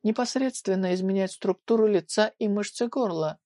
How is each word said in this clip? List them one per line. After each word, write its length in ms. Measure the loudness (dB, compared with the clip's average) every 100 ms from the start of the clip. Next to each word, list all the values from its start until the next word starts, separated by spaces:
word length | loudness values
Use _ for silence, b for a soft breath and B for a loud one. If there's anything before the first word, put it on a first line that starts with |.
непосредственно 880 | 0 -2 -2 0 -2 -4 -4 -2 0
изменяет 380 | 0 0 0 -2
структуру 540 | -2 -4 -4 0 4 4
лица 460 | 2 0 0 0 _
и 80 | -2
мышцы 420 | -2 -4 -4 -4
горла. 500 | -2 -2 -2 -4 -6